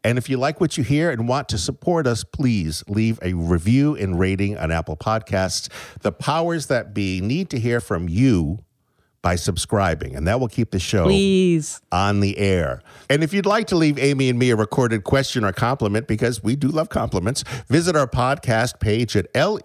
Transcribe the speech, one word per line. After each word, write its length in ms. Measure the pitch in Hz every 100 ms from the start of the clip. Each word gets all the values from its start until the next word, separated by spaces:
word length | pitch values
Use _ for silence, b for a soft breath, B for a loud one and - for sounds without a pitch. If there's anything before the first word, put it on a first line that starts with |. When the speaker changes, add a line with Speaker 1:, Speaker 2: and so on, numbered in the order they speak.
Speaker 1:
And 140 | 110 123
if 120 | -
you 80 | 131
like 240 | 139 151
what 160 | 165 -
you 60 |
hear 280 | 110 143 170
and 160 | 120 117
want 220 | 135 -
to 80 | 107
support 500 | - 127 - 170 135
us, 160 | 113
please 600 | - - 127 107 78 78 -
leave 320 | 104 113 110
a 120 | 90
review 640 | 90 82 87 87 131 147 151
and 200 | 95 87
rating 380 | 95 95 101 104
on 140 | 80
Apple 240 | 82 82 78
Podcasts. 720 | 110 110 - 95 92 - - B B B
The 100 | 101
powers 540 | - - 156 170 165 143
that 260 | 123 -
be 260 | 101 98 92
need 300 | 101 156 185
to 100 | 131
hear 220 | 120 117
from 260 | - 87 87
you 520 | 87 135 95 76 92 - _ _ _ _ _
by 140 | 87 90
subscribing, 800 | - 85 - 104 95 80 69 65
and 100 | 80
that 140 | 120
will 80 | 120
keep 240 | - 113
the 80 | 92
show 240 | - 104
Speaker 2:
Please. 800 | 85 196 196 190 185 165 147 - _
Speaker 1:
on 300 | 90 101 101
the 160 | 101 98
air. 440 | 98 92 71 - B B B
And 120 | 147
if 120 | 160
you'd 120 | 196 190
like 220 | 214 214
to 80 | 180
leave 240 | 156 139
Amy 300 | 139 139 131
and 100 | 120
me 100 | 127
a 60 | 110
recorded 480 | 107 - 120 113
question 400 | - 139 135 127
or 80 | 101
compliment, 560 | - 117 135 107 107 143
because 340 | 107 117 113
we 140 | 101 143
do 140 | 135
love 180 | 156 165
compliments, 560 | - 113 95 95 143 B 131 -
visit 300 | 151 170 156
our 100 | 131
podcast 720 | 131 127 139 - 113 120 -
page 380 | 104 110 120 104
at 100 | 85 123
L 240 | 175 220